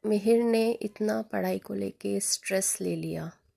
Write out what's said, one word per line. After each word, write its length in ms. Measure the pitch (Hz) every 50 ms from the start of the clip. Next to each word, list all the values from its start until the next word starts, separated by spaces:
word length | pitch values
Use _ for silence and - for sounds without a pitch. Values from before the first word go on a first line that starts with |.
| _
मिहिर 360 | 214 214 208 196 226 233 233 233
ने 300 | 233 226 226 226 226 233
इतना 500 | - - 208 - - 214 214 214 220 214
पढ़ाई 360 | - - 202 185 185 185 190
को 160 | - - 208
लेके 460 | 196 196 196 202 _ - 202 202 196
स्ट्रेस 600 | 196 - - - - - 196 190 190 - - -
ले 160 | 190 180 175
लिया 360 | 165 160 160 160 160 160 165 - _ _ _ _